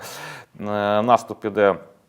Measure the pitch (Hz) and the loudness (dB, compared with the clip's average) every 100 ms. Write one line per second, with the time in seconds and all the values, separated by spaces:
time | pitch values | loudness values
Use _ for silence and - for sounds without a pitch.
0 | - - - - - - 104 104 104 104 | -2 -16 -16 -18 -20 -14 -6 -2 0 0
1 | 117 117 - 104 110 101 101 87 - _ | 4 2 2 -8 -4 2 2 2 -6 _